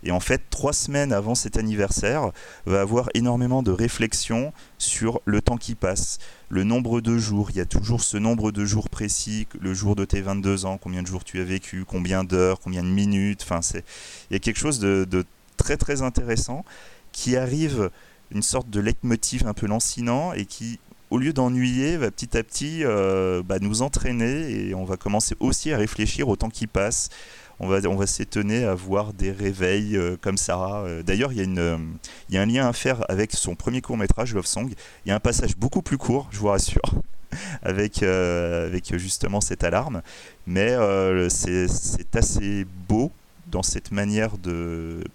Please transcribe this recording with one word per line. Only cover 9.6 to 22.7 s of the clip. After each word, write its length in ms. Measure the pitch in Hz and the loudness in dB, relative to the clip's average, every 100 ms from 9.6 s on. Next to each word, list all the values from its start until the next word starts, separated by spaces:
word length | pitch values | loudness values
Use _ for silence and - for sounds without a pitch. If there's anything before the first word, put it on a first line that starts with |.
| 95 | -4
jour 240 | 92 101 101 | 0 2 2
de 80 | |
tes 160 | 98 101 | 2 0
vingt-deux 460 | 95 98 98 98 95 | 0 0 0 0 -2
ans, 100 | 95 | -6
combien 240 | - 92 | -6 -6
de 60 | 90 | -4
jours 180 | 92 | -6
tu 160 | - 95 | -6 -6
as 40 | |
vécu, 400 | 90 95 - 92 92 | -2 -2 -4 -8 -6
combien 380 | 95 87 95 | -4 0 0
d'heures, 360 | 92 92 92 92 | 2 4 4 2
combien 220 | - 90 | -2 -2
de 60 | 90 | 2
minutes. 520 | 98 101 101 101 98 | 2 4 4 2 -2
Enfin, 200 | - 85 | -2 -2
c'est... 220 | - 90 - - - - - | -2 -6 -10 -18 -18 -18 -4
Il 40 | |
y 20 | 98 | -2
a 20 | |
quelque 200 | 117 107 | 0 0
chose 200 | 151 135 | 0 2
de, 260 | 98 98 92 | 4 4 2
de 140 | 90 90 - - - | 0 -2 -10 -20 -4
très, 220 | - 151 | -2 2
très 240 | - 139 | 2 2
intéressant 640 | 131 120 120 110 - 131 - - - - - | 2 0 2 0 0 -6 -8 -16 -20 -20 -16
qui 260 | - 120 123 | -6 0 2
arrive, 500 | 127 143 160 131 95 - - - - | 2 0 0 2 0 -2 -20 -20 -8
une 120 | 104 | -4
sorte 260 | - 131 120 | 0 -2 -2
de 120 | 104 | 0
leitmotiv 680 | 104 120 123 113 - 127 120 | 2 2 2 0 0 0 0
un 80 | |
peu 120 | 104 107 | 0 0
lancinant 680 | 107 - - 120 123 175 | 0 0 -2 0 0 0
et 100 | 170 | -4
qui, 340 | 98 - 113 117 - - - | -6 -8 -10 -10 -16 -20 -2
au 80 | 123 | 0
lieu 160 | 135 | 2
d'ennuyer, 640 | 143 127 127 127 123 139 170 | 2 2 2 2 2 0 2
va 140 | 117 | 0
petit 260 | - 127 113 | -2 -2 -2
à 60 | |
petit, 380 | 110 - 143 | -2 -4 -4